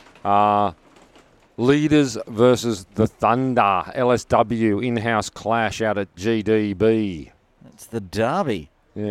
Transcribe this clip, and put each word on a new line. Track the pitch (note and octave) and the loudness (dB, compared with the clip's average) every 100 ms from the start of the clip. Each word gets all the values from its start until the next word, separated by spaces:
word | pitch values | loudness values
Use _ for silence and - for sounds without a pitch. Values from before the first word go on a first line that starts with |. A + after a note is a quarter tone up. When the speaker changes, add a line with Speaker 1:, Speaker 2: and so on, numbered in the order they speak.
| - - G2 | -20 -8 0
Speaker 1:
Uh, | G#2 G#2 G#2 G#2 E2 _ _ - _ _ _ _ - | 2 4 2 0 -4 _ _ -20 _ _ _ _ -2
Leaders | A#2+ C#3+ D3+ D3+ C#3 A2 - | 2 2 4 2 2 -2 -8
versus | A2 B2 B2 A#2 G#2 F#2 - | 2 4 4 0 -6 -6 -2
the | A2 | -2
Thunder, | - G#2+ A#2+ C3 A#2+ G2+ F#2 E2+ | 0 0 0 0 2 2 0 -4
L | - B2 | -2 0
S | A#2+ - | 0 0
W | A2+ G#2+ A#2 A2+ G2+ | 0 2 0 0 0
in-house | B2 A#2 A2+ A2 G2+ | -2 -4 -2 -2 -4
clash | - G2+ A#2 A2 - | -6 -2 -2 -2 -2
out | A2 G2+ | -2 -2
at | G2 - | -6 -6
G | G2+ A2+ | -2 -2
D | G#2 A2 G#2 | 0 0 0
B. | F#2 A2 A2+ G#2 E2 C2 _ _ _ - | 0 2 2 -2 -6 -14 _ _ _ -20
Speaker 2:
It's | - - | -20 -14
the | A2+ | -12
derby. | F#2 G2 A2+ E3+ E3 G2+ C#2+ _ _ - | -8 -4 -2 -2 -2 -6 -8 _ _ -10
Speaker 1:
Yeah. | G#2 | -6